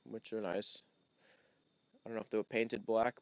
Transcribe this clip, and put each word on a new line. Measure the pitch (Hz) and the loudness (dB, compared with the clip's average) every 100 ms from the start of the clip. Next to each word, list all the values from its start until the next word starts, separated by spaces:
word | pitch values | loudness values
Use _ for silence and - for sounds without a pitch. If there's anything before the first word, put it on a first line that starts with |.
which | - 113 - | -12 -12 -6
are | 110 | -4
nice. | 98 92 107 - - _ _ _ _ _ _ _ _ _ _ _ | -2 -2 -4 -8 -12 _ _ _ _ _ _ _ _ _ _ _
I | - | -8
don't | |
know | 113 | -8
if | 104 | -2
they | 107 | -2
were | |
painted | - 117 117 117 104 | 2 0 2 0 2
black, | 110 120 - | 4 4 0